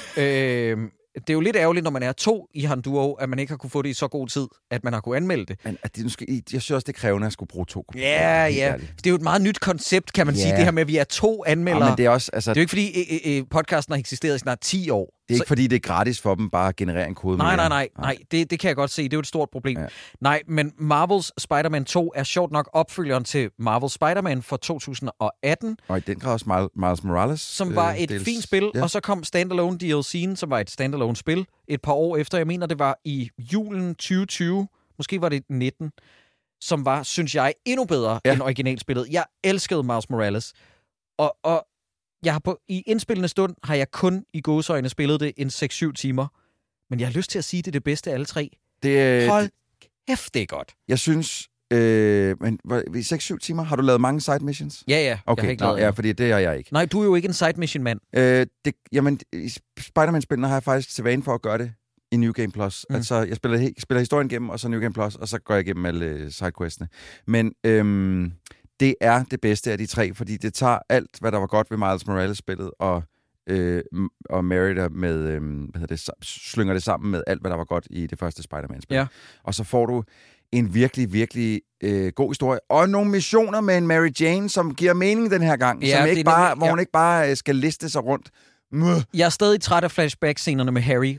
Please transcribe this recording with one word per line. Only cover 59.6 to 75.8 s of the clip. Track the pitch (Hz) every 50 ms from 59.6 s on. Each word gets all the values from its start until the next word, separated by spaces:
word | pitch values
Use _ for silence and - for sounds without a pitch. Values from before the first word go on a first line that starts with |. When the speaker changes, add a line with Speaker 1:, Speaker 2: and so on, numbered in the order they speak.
| - _ _ -
Speaker 2:
Spider-Man-spillene | - - - 165 156 160 170 156 127 - 147 131 127 135
har | 135
jeg | 135 -
faktisk | 143 131 135 131 - -
til | - 110
vane | 120 123 139 127
for | 139 120
at | 120
gøre | - 110 107 113
det | 120 120 113 _ _ _ _ _ _ _
i | - 120
New | 117 117
Game | 113 - 117 101
Plus. | - 104 104 98 92 - - -
Speaker 1:
Mm. | 139
Speaker 2:
Altså, | 127 120 110 123 113
jeg | 113 87 110
spiller | 110 - 120 117 117
he-, | 127 135 - -
spiller | - - 131 123
historien | 123 110 - 147 143 131
igennem, | 120 117 120 113
og | - 117
så | 123 120
New | 117 110
Game | 107 117 92
Plus, | 110 104 104 101
og | - - 104
så | 107 110
går | - - 107
jeg | 98 92
igennem | 90 95 87 90
alle, | 87 85 85 85
øh, | 80 76 73 76 73
sidequestene. | 73 - 95 90 - - 90 82 - - 85 82 - - - - - - _ -
Men, | 113 117 113 113 - _ -
øhm, | 113 110 107 104 104 101 98 95 95 92 92 90 87 87 - _ - - _ _ - _ _
det | 135 135 - -
er | - 117 117 123 131
det | - - -
bedste | - 107 104 104 - 120
af | 110 98
de | 110
tre, | 101 - 117 110 92 95
fordi | - 117 95 107 98
det | - 110 -
tager | - 135 123 120 - - _
alt, | 123 127 - - - -
hvad | 113 113
der | 104 104
var | 98 95
godt | - 107 110 -
ved | 113 107
Miles | 104 95 95 90 - 104
Morales-spillet, | 98 92 92 98 104 104 - - 95 90 95 90 - _
og, | - 95 90 87 80 - _ _ _ _ _ _ _ -
øh, | 95 95 87 87 90 87 - - -
m-, | 90 98 90 - _ - -
og | - 92 90
married | 90 90 90 92 98 95
det | 92 92 85
med, | 80 87 90 85 82 80 78 78
øhm, | 78 76 76 76 73 71 71
hvad | - - 87